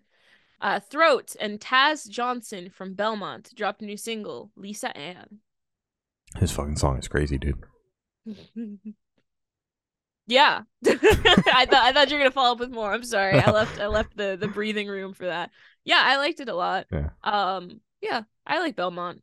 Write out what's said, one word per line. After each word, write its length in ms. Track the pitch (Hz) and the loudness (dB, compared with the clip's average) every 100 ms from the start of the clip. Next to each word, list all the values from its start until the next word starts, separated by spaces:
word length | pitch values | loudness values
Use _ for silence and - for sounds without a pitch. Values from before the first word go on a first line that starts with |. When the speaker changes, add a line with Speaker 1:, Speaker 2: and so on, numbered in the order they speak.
| _ _ _ _ _ - | _ _ _ _ _ -6
Speaker 1:
Uh, 180 | 214 - | -4 -4
Throat 560 | - 285 330 262 - - | -4 2 4 2 -2 -8
and 220 | 208 208 | -8 -8
Taz 480 | - 262 285 311 214 | -2 2 2 0 -8
Johnson 600 | 202 247 247 - 196 180 | -6 -6 -6 -10 -14 -14
from 240 | - 190 | -14 -12
Belmont 580 | 190 214 214 170 120 - | -4 -4 -4 -8 -12 -16
dropped 280 | - 202 202 | -6 -6 -6
a 40 | 214 | -12
new 120 | 208 | -12
single, 540 | 226 220 196 120 202 - | -8 -8 -8 -12 -16 -18
Lisa 400 | 196 208 262 - | -14 -10 -10 -10
Ann. 420 | 151 180 - 208 _ _ _ _ _ _ _ _ - - | -14 -16 -20 -20 _ _ _ _ _ _ _ _ -12 -4
Speaker 2:
His 140 | 87 | -2
fucking 260 | - 71 73 | -2 -4 0
song 200 | 73 64 | 0 -2
is 120 | - | -2
crazy, 280 | 73 73 67 | -2 0 -2
dude. 240 | 71 67 - _ _ _ _ _ 220 | -4 -6 -10 _ _ _ _ _ -18
Speaker 1:
<laughs> 680 | 196 - 220 220 202 214 208 _ _ _ _ _ _ _ _ _ _ _ _ - | -18 -16 -14 -14 -14 -16 -18 _ _ _ _ _ _ _ _ _ _ _ _ 0
Yeah. 340 | 247 285 - 214 | 4 4 2 -8
<laughs> 140 | _ 285 | _ 0
I 800 | 269 381 - - 359 370 254 262 | 4 6 6 6 6 6 4 6
thought, 140 | 269 | 6
I 100 | 240 | 6
thought 160 | 277 277 | 6 4
you 60 | 294 | 4
were 60 | |
gonna 80 | 262 | 2
follow 220 | 269 247 | 4 0
up 60 | 240 | 0
with 120 | 247 | -4
more. 200 | 233 208 | -4 -4
I'm 120 | 214 | -4
sorry. 360 | 240 214 190 196 | -2 0 4 4
I 120 | 202 | 4
left, 280 | 214 220 - | 2 0 -2
I 60 | 208 | -2
Speaker 2:
<laughs> 0 | |
Speaker 1:
left 300 | 214 220 214 | -2 -2 -4
the, 180 | 202 185 | -6 -4
the 80 | 208 | -6
breathing 400 | 202 214 208 202 | -4 -4 -4 -6
room 260 | 196 190 | -8 -10
for 120 | 190 180 | -10 -8
that. 240 | 165 170 _ - _ | -6 -8 _ -20 _
Yeah, 180 | - 330 | 2 4
I 140 | 240 277 | 4 4
liked 220 | 294 302 | 0 -4
it 100 | 247 | -6
a 60 | 175 | -4
lot. 320 | 180 185 - | -2 -2 -4
Speaker 2:
Yeah. 180 | 78 - - | -6 -6 -6
Speaker 1:
Um, 560 | 202 208 185 190 180 220 _ - | -4 -2 0 -4 -8 -20 _ -12
yeah, 200 | 427 247 214 _ - | -6 -6 -8 _ -4
I 100 | 311 | -2
like 160 | 330 - | -2 -4
Belmont. 460 | 180 175 175 - | -6 -6 -10 -12